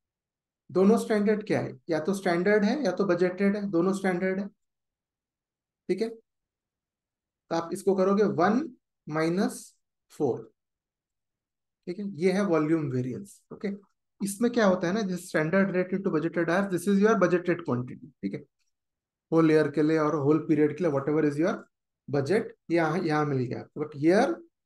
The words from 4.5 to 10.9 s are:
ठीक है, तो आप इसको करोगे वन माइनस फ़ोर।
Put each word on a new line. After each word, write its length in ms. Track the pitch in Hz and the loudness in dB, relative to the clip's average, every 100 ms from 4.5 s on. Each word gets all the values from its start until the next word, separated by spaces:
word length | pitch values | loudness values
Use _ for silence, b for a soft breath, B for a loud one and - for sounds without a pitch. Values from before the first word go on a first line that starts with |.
| - _ _ _ _ _ _ _ _ _ _ _ _ - | -12 _ _ _ _ _ _ _ _ _ _ _ _ -6
ठीक 120 | 190 | -4
है, 80 | 226 - _ _ _ _ _ _ _ _ _ _ _ _ - | -4 -8 _ _ _ _ _ _ _ _ _ _ _ _ -6
तो 40 | 165 | -6
आप 140 | 165 | -4
इसको 220 | 190 196 190 | -4 0 2
करोगे 280 | 185 202 196 139 | 2 2 2 2
वन 220 | 185 240 330 - _ _ - | 2 0 -4 -10 _ _ -8
माइनस 520 | 156 165 180 247 - - _ _ _ _ | -4 -2 0 -2 -6 -16 _ _ _ _
फ़ोर। 380 | - 139 107 - _ _ _ _ | -4 -4 -4 -10 _ _ _ _